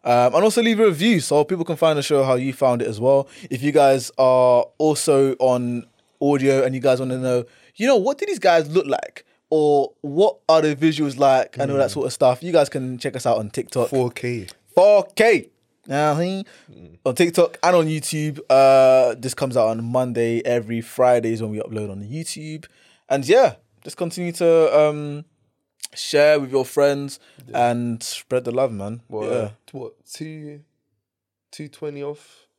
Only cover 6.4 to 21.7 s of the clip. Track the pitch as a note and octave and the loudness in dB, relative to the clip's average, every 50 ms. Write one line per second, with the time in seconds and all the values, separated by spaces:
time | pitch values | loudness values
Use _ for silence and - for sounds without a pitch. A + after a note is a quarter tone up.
6.4 | C3 C#3 C3+ C3+ B2+ B2+ C3 C3 B2 C#3 B2+ B2+ C3 B2+ B2+ B2+ C3 B2+ B2 B2 | 2 0 2 2 0 -2 -4 -2 0 0 0 0 -2 -6 -6 -6 -4 -2 -2 -4
7.4 | A#2+ _ _ _ _ _ _ - G#3 C4 C#4 G#3+ F#3 B3+ C#4+ C#4 G4+ G#4 F#4+ G#3+ | -4 _ _ _ _ _ _ -4 0 2 2 2 2 0 -4 -4 -4 -6 -6 0
8.4 | - F#3 E3+ E3 D#3 D3 D#3+ F#3 - C#3 B2+ - - - _ - _ _ _ _ | 2 4 4 4 2 2 -2 -2 0 0 -4 -4 -4 -12 _ -20 _ _ _ _
9.4 | _ _ D#3 D#3 D3+ D3 D3 C#3+ C3+ - _ _ - C#3+ C#3+ E3 G3+ G#3+ - _ | _ _ -2 0 2 2 2 2 0 -2 _ _ -12 -6 0 0 0 0 0 _
10.4 | _ - D#3+ D#3+ D#3 D3+ D3 C3+ D#3 D#3+ D3+ D3 D3+ C#3+ B2+ B2+ C#3+ C3+ C3 B2+ | _ 2 2 4 2 0 -2 0 0 0 0 0 -4 -4 -2 0 2 4 4 2
11.4 | A#2 - - - C#3 C#3 C#3 C#3 C3+ A#2 G2+ C#3+ C3 C3 - - C#3 B2+ B2 B2 | 0 -4 -6 -6 -6 -2 0 -2 -2 -2 -2 -6 -6 -6 -2 0 0 0 0 0
12.4 | E3 F3+ E3 E3 C#3+ C3+ - D3 B2+ B2+ B2+ A#2+ - C#3 B2+ B2+ - B2 A#2 B2 | -4 0 2 2 2 0 -2 -8 -8 -8 -10 -8 -10 -10 -10 -6 -2 -2 -2 -2
13.4 | G#2+ G2 - C3+ A#2 - - C3 A#2+ - C#3 C3 B2 A#2+ - - - A#2+ A#2+ A2+ | -4 -6 -8 -8 -10 -6 -4 -4 -4 -2 0 -2 -2 -2 -4 -8 -8 -8 -8 -8
14.4 | F#2+ - - _ _ _ _ F3+ F#3 G#3 G#3 G3+ - - _ - A3 A#3 G#3+ C#4 | -12 -14 -20 _ _ _ _ 4 4 6 4 4 2 -2 _ 2 2 4 2 2
15.4 | - _ _ _ _ _ _ _ _ - C3+ C#3+ D3+ D3+ C#3+ D#3 F3 F#3 F#3+ F#3+ | -2 _ _ _ _ _ _ _ _ -6 -4 -2 0 0 0 -2 -2 -4 -6 -8
16.4 | - _ _ _ _ _ - - F2 D2+ E2 _ _ B2+ B2 - F3 E3+ E3 - | -12 _ _ _ _ _ -20 -20 -20 -20 -20 _ _ -4 0 2 0 2 4 2
17.4 | E3+ E3 - - - E3+ F3+ F3 D#3+ D#3 D#3 D#3 C#3+ - - D3+ D3+ D3+ C#3+ D3+ | 0 0 0 -2 0 2 4 4 2 0 -2 -4 -6 -6 -6 -4 -4 -6 -8 -10
18.4 | - _ C3 C3+ C3+ C3+ C3+ C3+ C3 C3 C3 C3 B2+ B2 A2+ B2+ A#2 C3 - - | -2 _ 4 6 6 6 6 6 6 6 6 4 4 2 -2 -4 -8 -8 -6 -6
19.4 | C#3+ C3 A#2+ B2+ A2 A2 A2+ A2+ A#2 A#2 B2 B2+ B2+ B2 A#2 A#2 A#2 A#2 A#2 A#2 | -6 -2 0 0 0 0 -2 -4 -6 -4 -4 -4 -4 -2 -2 -2 -2 -2 -2 -2
20.4 | - B2+ A#2+ A#2+ A2 G#2+ A#2 A#2 A2+ - - - B2+ B2+ B2 A#2+ A2 A2+ A2+ G#2+ | -2 -2 -2 -2 -2 -4 -8 -8 -8 -8 -2 0 2 4 4 2 0 -2 -4 -4
21.4 | A2+ G#2+ G#2+ G#2+ - - | -6 -8 -8 -8 -10 -8